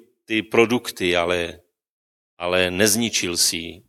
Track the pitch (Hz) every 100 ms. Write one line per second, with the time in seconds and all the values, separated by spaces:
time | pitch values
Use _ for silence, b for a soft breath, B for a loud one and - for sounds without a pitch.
0 | - _ - 110 - 113 113 123 - -
1 | 90 87 87 90 85 82 _ _ _ _
2 | _ _ _ - 87 92 90 90 107 104
3 | 113 - 92 85 - 85 82 82